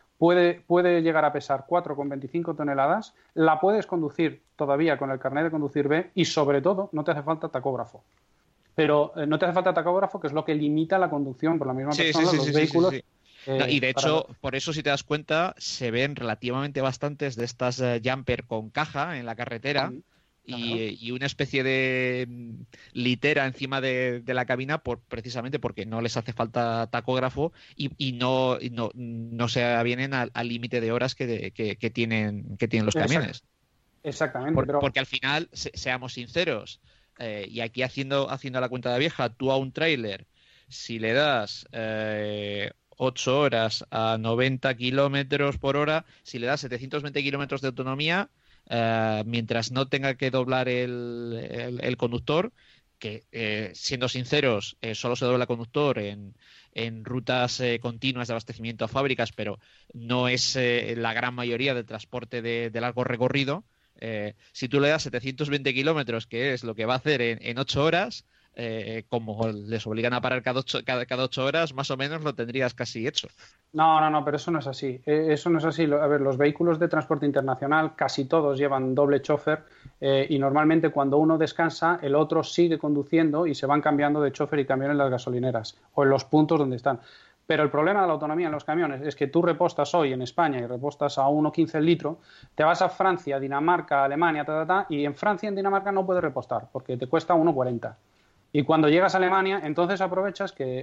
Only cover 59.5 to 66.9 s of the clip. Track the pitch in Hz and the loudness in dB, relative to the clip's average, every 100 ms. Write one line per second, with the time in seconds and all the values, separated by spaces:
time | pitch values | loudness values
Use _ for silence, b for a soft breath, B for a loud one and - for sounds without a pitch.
59.5 | 98 b b b 120 117 123 123 123 - | -8 b b b -12 -2 0 2 2 0
60.5 | 131 123 120 110 117 117 113 123 123 120 | 0 2 2 0 -2 -2 -2 -2 -4 -4
61.5 | 117 139 127 107 110 - 123 117 120 113 | -2 0 -2 -4 -10 -10 -12 -8 -8 -4
62.5 | 117 117 113 120 120 123 117 127 135 135 | -4 -4 -4 -4 -2 -2 0 0 0 0
63.5 | 156 - _ _ - 113 110 104 104 b | -4 -8 _ _ -14 -8 -6 -8 -10 b
64.5 | - 127 139 143 156 147 123 123 131 147 | -10 -2 2 4 2 -2 -6 -6 -6 -4
65.5 | 143 135 127 139 160 120 113 - 117 135 | -2 0 0 2 0 0 -4 -4 -4 -2
66.5 | 123 117 107 110 | -2 -6 -4 0